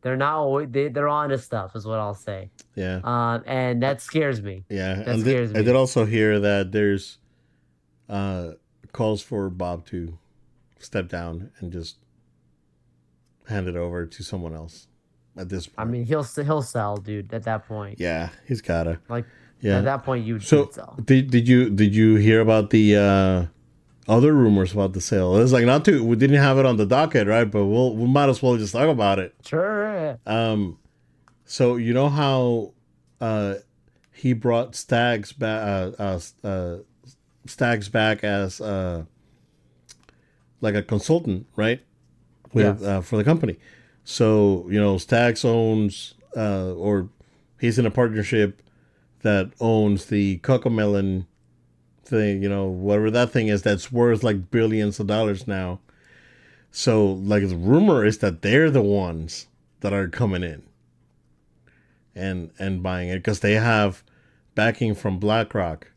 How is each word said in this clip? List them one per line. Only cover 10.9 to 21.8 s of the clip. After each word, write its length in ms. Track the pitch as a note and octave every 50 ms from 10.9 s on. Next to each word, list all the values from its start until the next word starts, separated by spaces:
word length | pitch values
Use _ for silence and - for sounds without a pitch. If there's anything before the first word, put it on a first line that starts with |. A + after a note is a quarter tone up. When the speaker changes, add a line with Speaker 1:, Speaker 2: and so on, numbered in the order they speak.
| - G#2 F#2 F2
Speaker 2:
down 420 | - F2 F2 E2+ E2 E2+ F#2+ B2+ _ _
and 140 | - F2 E2
just 240 | F2+ E2 D#2 - _ _ _ _ _ _ _ _ _ _ _ _ _ _ _ _ _ _ _ _ _ _ _ _ _ _ _ _ _ _ -
hand 180 | A2 G2+ F#2
it 80 | F2+ F2
over 320 | F2 F2 F2 F2 F2 E2+
to 160 | E2 - - G2
someone 320 | - - F#2+ F2 E2 D#2+
else 320 | D#2+ D#2+ E2 - - _ _ _ _ _ _ _ _ _ _ _
at 120 | - F#2 F2
this 200 | F#2+ F#2 E2+ - _
Speaker 1:
I 60 | - A2
Speaker 2:
point. 80 | A2+
Speaker 1:
mean, 140 | A#2+ A#2+ A#2+
he'll 140 | A2 D3+ D#3
s-, 160 | C#3+ A#2+ -
he'll 260 | - D3 C#3+ D#3 D3+ C3+
sell, 340 | A#2 - A#2+ G#2+ G#2 G#2 G2+
dude, 360 | G2 G#2+ G#2+ G#2 G2 G2+ -
at 80 | A2+ A2+
that 240 | - A2 G#2+ -
point. 320 | _ A2+ G#2+ G2+ G2 G2+ -
Speaker 2:
Yeah, 300 | F2 F2 E2 D#2+ E2 D#2+ - - _
he's 140 | _ C3 A2
gotta. 400 | - - F2 E2+ E2 E2 E2 D#2+ _ _
Speaker 1:
Like, 180 | A#2 A#2+ A#2 - _ _ _ _ _ _
Speaker 2:
Yeah. 180 | - G#2+ G2 F#2+
Speaker 1:
at 60 | G2
that 180 | C3 C3+ C3+ -
point, 200 | - C3 B2 A2+
you 140 | A2 A#2 A2
Speaker 2:
So, 220 | G2+ - - D3 C#3+
Speaker 1:
would 80 | C#3+ -
sell. 220 | - A2 - - - A2
Speaker 2:
did, 280 | - C3 C3 C3 C3+ B2
did 160 | B2 A#2 A#2+
you, 220 | B2+ B2 B2+ A2+
did 220 | G2+ G2